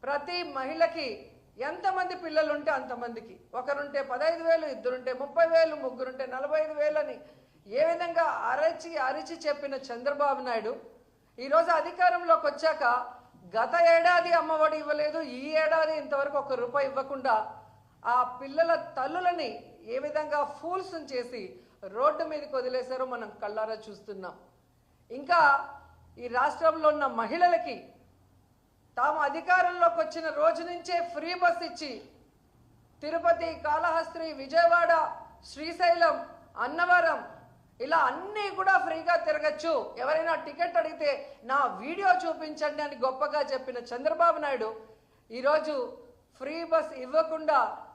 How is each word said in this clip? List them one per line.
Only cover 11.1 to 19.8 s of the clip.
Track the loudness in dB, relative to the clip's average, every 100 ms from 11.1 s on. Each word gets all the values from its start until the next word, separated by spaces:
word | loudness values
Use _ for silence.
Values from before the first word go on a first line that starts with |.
| _ _ -14
ఈరోజు | 2 2 4 2
అధికారంలోకి | 0 2 2 2 4 4 4
వచ్చాక | 0 0 2 2 0 -2 -14 -20 -20 -6
గత | -2 2 6 8
ఏడాది | 8 8 6 6 4
అమ్మఒడి | 4 2 2 2
ఇవ్వలేదు, | -2 0 0 -2 -6 -8
ఈ | -2 2
ఏడాది | 4 2 2 -2
ఇంతవరకు | -2 -2 0 -2
ఒక్క | -2 -4
రూపాయి | 0 0 0
ఇవ్వకుండా | -2 -4 -4 2 2 0 -10 -20 -20 _ _ 0
ఆ | 2 2 -4
పిల్లల | -8 0 2 2 0 -6
తల్లులని | -4 0 0 0 -4 -8 -16 -20